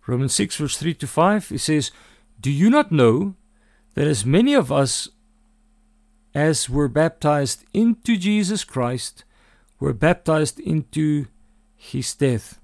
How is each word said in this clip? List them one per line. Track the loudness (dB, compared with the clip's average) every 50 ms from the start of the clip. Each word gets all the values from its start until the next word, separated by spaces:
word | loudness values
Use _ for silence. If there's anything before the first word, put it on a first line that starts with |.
| _
Romans | -4 -2 -2 -2 -2 0
six, | -2 -2 -2 -4
verse | -6 -6 -6 -6
three | -4 -4 -6 -6
to | _ -10
five, | -4 0 2 2 2 2 0 -2 -6
it | -8 -6
says, | -2 0 0 0 -2 -4 _ -18 -20 _ _ _ _ _ _ -6
"Do | -4 -4
you | 0 4 4 4
not | 4 4 2 2
know | 2 4 6 6 4 2 0 -4 -8 _ _ _ _ _ _ _ _ _ _ _ _
that | -2 0
as | 0 0 0 0
many | 2 2 4 4 4 4
of | 2 2 2
us | 0 0 0 0 -2 -6 -8 -12 _ _ _ _ _ _ _ _ _ _ _ _ _ _ _ _ _ _ _ _ _ _ _ _ _
as | 0 0 0 0 0 -4
were | -2 0 0 0
baptized | 0 2 0 0 0 -2 _ 0 0 2 2 0 -2 -6 -8 _ _ -2
into | 0 2 2 0 0 _ -2 -2
Jesus | 0 0 0 0 0 0 -2 -4 -6 -8
Christ | -6 -4 -4 -4 -2 -4 -6 -8 -12 _ -18 -20 _ _ _ _ _ _ _ _ _ _ _
were | -4 -4 -2
baptized | 0 0 0 0 0 _ 0 0 0 0 -2 -4 -8
into | -6 -4 -2 -2 -4 _ -4 -2 0 0 0 -2 -4 -8 _ _ -20 _ _ _ _ _ _
his | _ -18 -10 -8 -8 -8 -8 -4
death?" | 0 0 0 0 -2 -6 -10 -20 -20